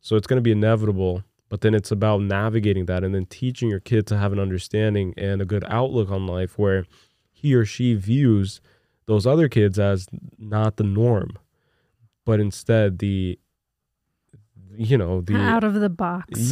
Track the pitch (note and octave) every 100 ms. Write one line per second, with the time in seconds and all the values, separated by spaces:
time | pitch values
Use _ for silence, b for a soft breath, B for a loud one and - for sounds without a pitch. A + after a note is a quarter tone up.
0 | - A2 G2+ B2+ A#2 G#2 G#2+ A2+ G#2+ G2
1 | F#2 F2+ - _ _ G2+ A2 G#2+ G2 G#2
2 | G#2+ G#2 G2+ G2 G#2+ A2 G#2 F#2+ F2+ F2+
3 | F#2+ G2 F#2 - B2+ B2+ A#2 G2 - A2+
4 | G#2 G#2 G2+ G2 G2 F#2 - G#2+ A2 G#2
5 | F#2+ - G2 G2 F#2+ G#2 F2+ A2+ C3 A#2+
6 | G2 F#2+ F#2+ F2+ F#2 - G2+ F#2+ F2+ b
7 | b b b _ D3 B2+ G#2+ - B2 A2
8 | F#2+ B2+ C#3 G#2 G2 - _ _ _ _
9 | - G#2+ G#2+ D#3 D#3 A#2 G#2 F#2+ G2+ G2
10 | F#2+ - - _ G#2+ G#2+ A2 - G#2 G2
11 | A#2+ G#2+ E2+ G2+ _ _ _ _ _ _
12 | _ _ - A2 G#2 - - A2+ G#2 F2+
13 | G2+ G2 F#2 F2 _ _ _ _ _ _
14 | _ _ _ - _ - F#2+ G#2 A2+ C3+
15 | F2 F#2 F2+ G#2+ - A3+ G#3+ G3+ G#3 E3+
16 | F3+ F3 F3 - A#2+